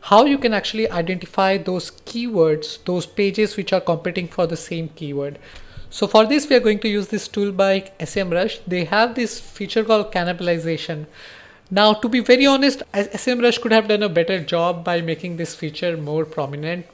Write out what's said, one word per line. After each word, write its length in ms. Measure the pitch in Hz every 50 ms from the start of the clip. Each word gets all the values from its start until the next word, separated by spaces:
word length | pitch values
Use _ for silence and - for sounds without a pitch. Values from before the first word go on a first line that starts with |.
how 240 | - - 202 214 247
you 140 | 285 277 269
can 160 | 277 240 220
actually 340 | 202 190 - - 220 220 220 -
identify 640 | 180 170 165 185 180 - - - - 190 190 190 196
those 320 | - - 185 180 160 -
keywords, 920 | - - - - - 233 240 247 226 190 160 160 151 151 151 - - - -
those 200 | - 180 180 165
pages 520 | - - - 202 196 196 - 214 208 -
which 160 | - 190 - -
are 80 | 185
competing 480 | 185 - 175 160 - 196 - 190 180 165
for 180 | - - 180
the 100 | 160 170
same 320 | 160 - - 175 165 165 156
keyword. 500 | - - 160 143 143 139 139 143 147 - - - - - - - - - - -
So 160 | - - -
for 180 | - - 214 220
this, 240 | 214 277 302 285 -
we 60 | 302
are 60 | 240
going 180 | 247 226 208 202
to 100 | - 220
use 200 | 202 208 196 190
this 180 | - 208 -
tool 240 | - - 214 202 202
by 400 | 196 185 196 196 196 196 190 - - -
S 180 | 165 - -
M 140 | 202 196 175
Rush. 300 | 165 175 190 220 - - -
They 200 | 180 180 180 175
have 320 | 151 - 208 226 247 233
this 240 | 262 240 220 - -
feature 420 | - - - - 208 196 - 226 220
called 300 | 220 226 214 202 208 -
cannibalization. 920 | 185 175 175 180 175 180 175 170 165 156 165 165 156 - - 165 151 151 - - - - - - - - - - - _ _
Now, 240 | 190 190 208 214 214
to 140 | 214 - 240
be 120 | 226 254
very 260 | 226 - 247 247 277
honest, 380 | 277 269 269 269 285 277 277 - _ -
S 320 | 202 202 196 - 202 -
M 140 | - 247 240
Rush 180 | 233 240 240 -
could 140 | - 233 220
have 160 | 220 214 208
done 160 | 214 202 214
a 40 | 208
better 300 | 165 170 170 165 190 185
job 460 | 160 - - 170 165 175 180 170 165
by 160 | 185 175 170
making 360 | 165 165 165 160 - 180 175
this 200 | 165 170 160 -
feature 400 | - - 156 151 - - 175 170
more 280 | 160 151 143 151 156 160
prominent. 600 | 160 - - 147 139 139 143 151 160 170 180 170 -